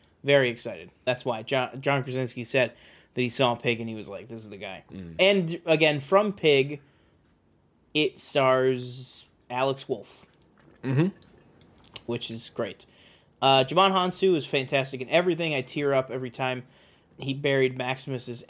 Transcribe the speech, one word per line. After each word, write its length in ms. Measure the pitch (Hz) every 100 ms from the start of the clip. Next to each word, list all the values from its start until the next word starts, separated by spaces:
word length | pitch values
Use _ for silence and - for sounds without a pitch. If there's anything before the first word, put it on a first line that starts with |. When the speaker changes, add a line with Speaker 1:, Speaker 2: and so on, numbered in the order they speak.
| _ _
Speaker 1:
Very 280 | 135 143 123
excited. 400 | 117 117 90 85 _
That's 200 | - 123
why 180 | 131 113
John, 380 | 113 135 127 131
John 220 | 139 139
Krasinski 420 | 135 127 127 -
said 280 | 117 135 117 - - - _
that 80 | -
he 60 | 123
saw 240 | - 127
Pig 260 | 117 127 113
and 80 | 113
he 60 |
was 140 | 110 101
like, 200 | 98 110
"This 120 | 117
is 60 | 107
the 60 | 101
guy." 260 | 98 90 -
Speaker 2:
Mm. 220 | 92 87 113
Speaker 1:
And 420 | 190 202 165 170
again, 360 | 170 156 156 147
from 320 | 139 190 214
Pig, 480 | 202 160 139 139 147 _ _ _ _ _ _ _ _ _ _ _
it 240 | 151 156 -
stars 1080 | - 147 131 131 131 127 123 123 127 - - _ _
Alex 400 | 123 135 135 -
Wolff, 380 | 113 - - - _ _ _ _ _
Speaker 2:
Mm-hmm. 240 | 127 135 185 - - _ _ _ _ _ - - -
Speaker 1:
which 240 | 117 -
is 200 | 113 -
great. 340 | - 107 - - _ - _ _ _
Uh, 240 | 131 135
Djimon 280 | 131 160 196
Hounsou 440 | 190 180 180 190 170
is 80 |
fantastic 560 | 135 143 131 139 135 131
in 80 | 120
everything. 460 | 160 180 165 165
I 80 | 139
tear 320 | 131 151 143
up 160 | 135 131
every 200 | 131 127
time 340 | 117 131 127 120 _ _ _ _ -
he 140 | 131
buried 440 | 139 143 139 131 127
Maximus's 640 | 127 135 - 127 - 113